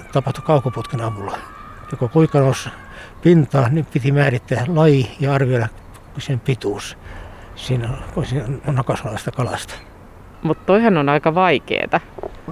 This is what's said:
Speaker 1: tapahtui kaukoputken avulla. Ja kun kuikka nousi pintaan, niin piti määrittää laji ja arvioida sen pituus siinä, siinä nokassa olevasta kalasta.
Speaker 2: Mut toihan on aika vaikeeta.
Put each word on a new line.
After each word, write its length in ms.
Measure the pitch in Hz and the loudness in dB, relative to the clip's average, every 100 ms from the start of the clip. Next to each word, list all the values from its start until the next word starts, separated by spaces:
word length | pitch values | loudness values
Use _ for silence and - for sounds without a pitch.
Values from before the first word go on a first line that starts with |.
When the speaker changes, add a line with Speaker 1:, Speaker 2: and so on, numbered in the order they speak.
| - | -2
Speaker 1:
tapahtui 320 | 143 127 - - | -2 -2 -4 2
kaukoputken 540 | 151 127 113 - 120 | 2 2 -4 -6 -4
avulla. 380 | 113 101 101 - - - - - - | -4 -6 -8 -10 -12 -18 -18 -18 -10
Ja 60 | - | -4
kun 120 | 120 | 0
kuikka 320 | 160 156 147 | 4 4 4
nousi 280 | 135 123 - - - - - - | 4 2 -4 -14 -18 -18 -18 0
pintaan, 520 | 165 170 135 139 123 | 6 6 6 2 2
niin 120 | 160 147 | 0 0
piti 200 | 147 127 | -2 2
määrittää 520 | 143 143 120 - 113 123 | 4 4 2 -2 -2 0
laji 480 | 160 160 139 110 - | 4 6 6 2 -2
ja 140 | 139 | 0
arvioida 340 | 139 131 127 110 - - - - - | 2 2 2 0 -6 -20 -20 -18 -12
sen 220 | - 127 | -6 -4
pituus 580 | - 127 101 101 - - - - - - - | -2 -2 -2 -6 -8 -14 -16 -16 -16 -18 -20
siinä, 340 | - - 127 113 135 - 196 | -12 -4 -4 -4 -6 -8 -6
siinä 240 | 120 131 113 131 - | -4 -4 -4 -6 -2
nokassa 320 | 131 127 - | -2 -2 -4
olevasta 260 | 117 107 - | -6 -8 -8
kalasta. 440 | - 113 - - - - - - - - - | -4 -4 -4 -10 -16 -18 -20 -20 -20 -20 -8
Speaker 2:
Mut 240 | 160 156 - | -4 -4 2
toihan 320 | 202 233 170 | 4 4 4
on 100 | 139 | 4
aika 260 | 147 165 | 2 2
vaikeeta. 640 | 160 185 135 - - - - - - - - - | 2 4 2 0 -4 0 -2 -4 -14 -14 -12 -12